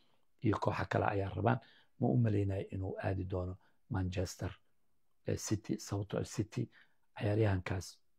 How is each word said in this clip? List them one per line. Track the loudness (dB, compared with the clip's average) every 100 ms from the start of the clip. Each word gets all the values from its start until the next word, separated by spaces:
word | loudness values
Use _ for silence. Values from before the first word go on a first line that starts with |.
| _ _ _ _
iyo | 0 2
kooxa | 0 0 0
kale | 2 2
ayaa | 0 -2 0
rabaan. | 2 2 -2 -20 _ _
Ma | 2
u | 4
malaynayo | 4 4 2 -2 -4
inuu | -6 -6 -4
aadi | -2 -2 -2
doono | -4 -4 -8 _ _ _
Manchester, | -2 -2 -2 -4 -4 -8 -8 _ _ _ _ _ _ -4
eh, | -4
City, | 0 -2 0 -6
sababtoo | -2 -4 -2 -2
ah | -2
City | -4 -4 -4 -6 -8 -20 _ _ -4
ciyaaryahankaas | 0 4 4 2 0 -4 -6 -14 _